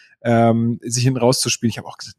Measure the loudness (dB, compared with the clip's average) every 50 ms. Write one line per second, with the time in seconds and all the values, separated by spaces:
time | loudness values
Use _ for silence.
0 | -20 _ _ _ -2 0 2 4 4 4 2 2 0 -2 -4 -6 -6 -6 -4 0
1 | 0 0 0 2 2 2 2 2 0 -4 -4 -2 -2 -4 -4 -4 -8 -16 -16 -18
2 | -18 -20 -20